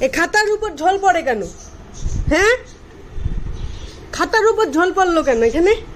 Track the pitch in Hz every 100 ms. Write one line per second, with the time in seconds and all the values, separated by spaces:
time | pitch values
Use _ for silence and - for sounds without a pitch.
0 | 262 311 349 427 415 427 427 285 349 392
1 | 392 339 262 220 170 - - - - -
2 | - - - 311 415 508 - - - -
3 | - - - - - - - - - -
4 | - - 349 440 427 440 370 302 359 370
5 | 370 330 277 226 233 294 370 466 -